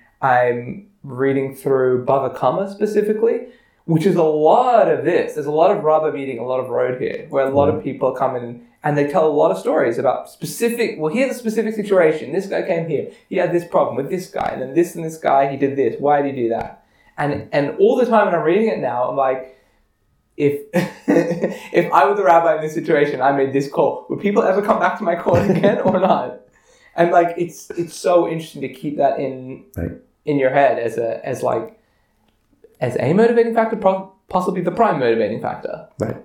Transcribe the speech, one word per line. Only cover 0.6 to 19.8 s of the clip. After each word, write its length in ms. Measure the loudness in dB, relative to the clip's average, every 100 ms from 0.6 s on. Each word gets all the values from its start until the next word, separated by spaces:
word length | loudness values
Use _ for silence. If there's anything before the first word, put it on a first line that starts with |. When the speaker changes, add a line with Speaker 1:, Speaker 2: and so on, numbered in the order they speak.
| -8 -14 -18 _
Speaker 1:
reading 520 | -14 -2 0 0 -4 -6
through 500 | 0 2 2 2 2
Bava 300 | 0 0 -2
Kama 340 | 0 0 -4
specifically, 760 | -2 0 0 0 0 0 0 -6 -20 _ _ 0
which 200 | 2 4
is 100 | 4
a 60 |
lot 640 | 2 4 6 6 6 4 4
of 120 | 2
this. 300 | 2 0 -2
There's 140 | -6 -2
a 40 |
lot 240 | 2 4 4
of 80 |
rubber 280 | 2 2 0
meeting 260 | -4 -6 -6
a 80 | -4
lot 140 | -4
of 100 | -2
road 320 | -2 -2 -2
here, 240 | -6 -6 -4
where 160 | -2 2
a 20 |
lot 200 | 2 2
of 60 | 0
Speaker 2:
Right. 80 |
Speaker 1:
people 280 | -6 -2 -2
come 240 | 0 -2 -4
in 320 | -8 -14 -20 _
and 120 | -2 0
they 120 | 0
tell 200 | 2 2
a 20 |
lot 160 | 4 2
of 60 | 0
stories 400 | 0 0 0 0
about 320 | 0 -2 -8
specific, 680 | -12 -12 -2 -2 0 -2 -2
"Well, 120 | -2
here's 180 | 0 -2
a 80 | -2
specific 340 | -4 -2 -2
situation. 580 | -4 0 4 4 0 -4
This 120 | -6 -4
guy 140 | -4
came 260 | -2 -4 -2
here. 200 | -4 -6 -14 _
He 80 | -2
had 140 | 0
this 140 | -2 0
problem 300 | 0 0 -2
with 140 | -6
this 180 | -8 -8
guy, 200 | -6 -4
and 80 | -4
then 120 | -2 0
this 200 | 0 -2
and 80 |
this 140 | -10 -4
guy, 300 | 2 2 2
he 100 | 0
did 180 | -2 2
this. 240 | 0 0
Why 220 | 0 2
did 140 | 0 -2
he 80 |
do 60 | -2
that?" 340 | -2 -6 -14 _ _ _ -6
And, 300 | -4 -4 -2
and 240 | -2 -2 2
all 160 | 4 4
the 80 | 4
time 220 | 4 4
when 80 | 0
I'm 80 |
reading 240 | 2 2 0
it 120 | -2
now, 240 | -4 -2 -2
I'm 60 | 0
like, 420 | 0 -2 -8 -20 _ _